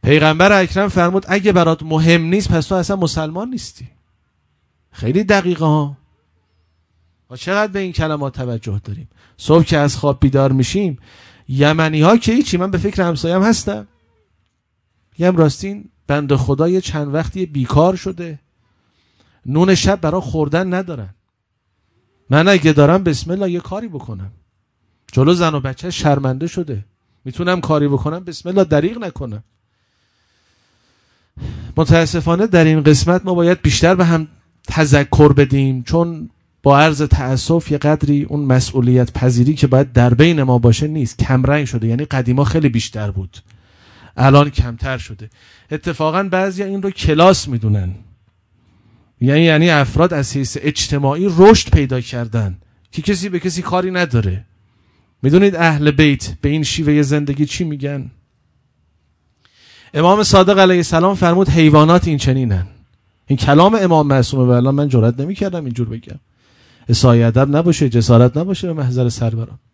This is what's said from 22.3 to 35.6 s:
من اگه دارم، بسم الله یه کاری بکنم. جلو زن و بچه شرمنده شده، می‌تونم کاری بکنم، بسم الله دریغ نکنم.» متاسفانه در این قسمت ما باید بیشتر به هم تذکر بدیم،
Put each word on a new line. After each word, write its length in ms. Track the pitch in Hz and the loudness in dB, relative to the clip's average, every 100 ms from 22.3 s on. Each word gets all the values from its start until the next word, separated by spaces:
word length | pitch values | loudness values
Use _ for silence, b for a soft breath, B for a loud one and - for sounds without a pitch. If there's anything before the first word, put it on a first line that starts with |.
من 180 | 139 175 | 2 4
اگه 260 | 196 156 | 4 4
دارم، 300 | 147 147 180 | 4 4 4
بسم 280 | 180 139 - | 0 -4 -6
الله 200 | 185 196 | -6 -4
یه 80 | 175 | -6
کاری 280 | - 190 233 | -8 -12 -10
بکنم. 440 | 156 120 104 98 - _ _ _ _ _ _ _ | -14 -14 -14 -14 -18 _ _ _ _ _ _ _
جلو 220 | - 139 | 0 2
زن 220 | 175 170 147 | 2 0 -2
و 40 | |
بچه 300 | 131 131 175 | -8 -10 -12
شرمنده 580 | 170 156 143 135 131 165 | -4 0 0 -2 -6 -8
شده، 380 | - 165 110 101 _ _ _ 131 | -8 -8 -10 -12 _ _ _ -16
می‌تونم 360 | 123 175 180 | -8 -4 -4
کاری 260 | - 156 143 | -2 0 0
بکنم، 360 | 139 127 165 | -2 -4 -8
بسم 260 | 180 160 175 | -12 -14 -4
الله 140 | 190 | 0
دریغ 340 | 180 147 160 233 | 2 2 -2 -6
نکنم.» 460 | 208 - 131 107 - _ _ B B B B B B B B B B B B B B B B B B B B - | -12 -12 -12 -12 -16 _ _ B B B B B B B B B B B B B B B B B B B B -4
متاسفانه 680 | 156 165 165 170 160 170 214 | 2 4 2 -2 -2 0 2
در 180 | 185 160 | 2 4
این 180 | 156 | 4
قسمت 420 | 147 147 - 180 185 | 4 4 4 0 0
ما 80 | |
باید 280 | 175 170 180 | 0 0 0
بیشتر 340 | 151 123 165 185 | 0 0 2 2
به 100 | 175 | 2
هم 220 | 165 156 _ _ _ - | 0 -2 _ _ _ -10
تذکر 680 | - 151 143 139 - 147 | -2 2 2 2 4 6
بدیم، 500 | 139 139 139 | 6 2 2